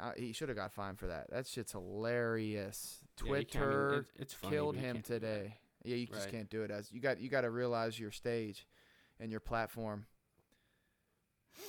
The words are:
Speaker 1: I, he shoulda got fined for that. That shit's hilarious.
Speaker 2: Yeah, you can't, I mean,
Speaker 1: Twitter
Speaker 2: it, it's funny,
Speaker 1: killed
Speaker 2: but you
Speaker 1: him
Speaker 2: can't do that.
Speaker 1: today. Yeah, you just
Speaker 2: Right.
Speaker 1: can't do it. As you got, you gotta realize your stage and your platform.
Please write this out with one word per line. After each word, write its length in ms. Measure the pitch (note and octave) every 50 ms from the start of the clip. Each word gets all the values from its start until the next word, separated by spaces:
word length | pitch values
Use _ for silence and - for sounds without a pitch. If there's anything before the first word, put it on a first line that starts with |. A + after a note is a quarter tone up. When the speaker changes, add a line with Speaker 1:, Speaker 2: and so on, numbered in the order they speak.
Speaker 1:
I, 120 | F2 A#2+ -
he 160 | - B2 A#2+ A2
shoulda 220 | - D#3 C#3 A#2
got 180 | G#2 F#2+ F#2 -
fined 240 | - G2+ G2 G2
for 80 | - G2+
that. 220 | F#2 E2+ D2+ C2+ -
That 160 | - B2+ C3
shit's 280 | - - B2 G#2+ - -
hilarious. 1300 | G2 F2+ F#2 F#2+ G#2 A2 A#2 A#2+ A#2+ A#2 A2+ A2+ A2+ A2 G#2+ G#2+ G#2 F#2+ G2+ G#2+ - - - - - - - - - -
Speaker 2:
Yeah, 140 | - C#3
you 80 | C#3 C#3
can't, 100 | - -
I 40 | -
mean, 80 | C#3+ C#3
Speaker 1:
Twitter 240 | C#3 C#3 C#3 C#3 C#3+ C#3+
Speaker 2:
it, 60 | C#3 - - -
it's 120 | C3+ - -
funny, 220 | - - - D3+
Speaker 1:
killed 200 | D3 D3 D3+ C#3+
Speaker 2:
but 60 | B2+
you 60 | C3
Speaker 1:
him 80 | B2 A#2+
Speaker 2:
can't 100 | A2+ G#2
do 80 | - A#2
that. 60 | A2+
Speaker 1:
today. 380 | A2 A2 G#2+ G#2 G2 G#2 G#2+ - _ _ _ - -
Yeah, 120 | A#2 B2
you 100 | B2 B2
just 120 | - G#2+ G#2+
Speaker 2:
Right. 100 | G2 G2
Speaker 1:
can't 180 | A2+ A2+ G#2+ -
do 140 | G#2+ A2 G#2+
it. 80 | G#2
As 200 | G#2 G#2+ G#2+ -
you 80 | A2 A#2+
got, 200 | B2 C3+ B2 D#2+
you 80 | A2+ C3
gotta 220 | C#3+ C3 B2 A#2
realize 480 | A2+ A#2+ B2 A#2+ A#2+ A2+ A2+ A2+ A2 A2+
your 120 | A2+ G#2
stage 560 | - - - A#2+ A#2 A#2 A2 G#2+ G2 - - _ _ - - - - - - _ _ -
and 100 | A2+ A2+
your 100 | A2 G#2+
platform. 680 | - - A#2+ A2+ A2+ G#2 - A#2 A2+ A2 G#2 G#2 A2 - _ _ _ _ _ _ _ _ _ _ _ _ _ _ _ _ _ _ _ _ _ _ _ _ _ _ _ _ - - G4